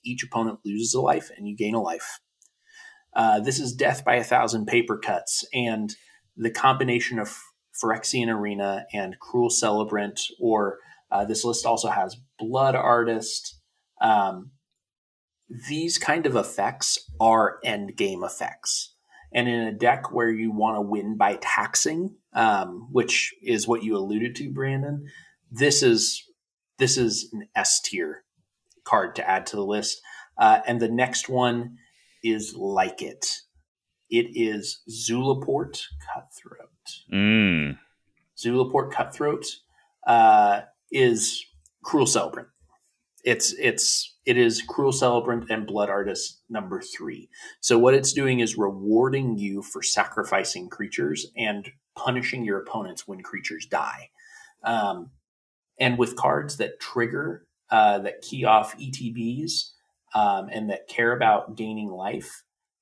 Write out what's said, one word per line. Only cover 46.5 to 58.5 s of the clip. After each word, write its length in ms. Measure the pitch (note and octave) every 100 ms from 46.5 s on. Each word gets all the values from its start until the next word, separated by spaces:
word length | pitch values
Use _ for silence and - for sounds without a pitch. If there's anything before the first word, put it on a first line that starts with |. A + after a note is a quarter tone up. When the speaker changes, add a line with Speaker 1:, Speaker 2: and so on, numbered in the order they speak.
| A2 F#2+ -
Speaker 1:
three. 480 | - - D#2 G#2+ - - - -
So 180 | - A#2
what 140 | B2
it's 200 | C3+ C3+
doing 260 | D3 C3+ B2+
is 160 | A2+ G#2+
rewarding 800 | G2+ F#2+ G2+ A2 C3 C3+ C3 G#2+
you 240 | G2+ G2
for 220 | - -
sacrificing 880 | - - G2 - G2 G2 F#2+ F2 F2+
creatures 560 | - G2+ - D2 D2+ - -
and 340 | A2 G2+ G2+ - _
punishing 500 | - - B2 B2 C3
your 140 | A2 G2
opponents 460 | - A2+ F#2+ F2 -
when 160 | F#2+
creatures 440 | F2+ G2 - - -
die. 440 | F2+ - - - _ - - - _
Um, 480 | - A#2 G2+ F#2 E2+ _ _ _ _ _ _ _
and 200 | C3 B2
with 180 | A#2+ -
cards 400 | C#3 D3 D3 -
that 240 | - -
trigger, 640 | - B2 A#2 A#2 E2 - _ _ _
uh, 280 | A2+ G#2+ G2+
that 240 | G2 -
key 220 | - C3+
off 300 | A#2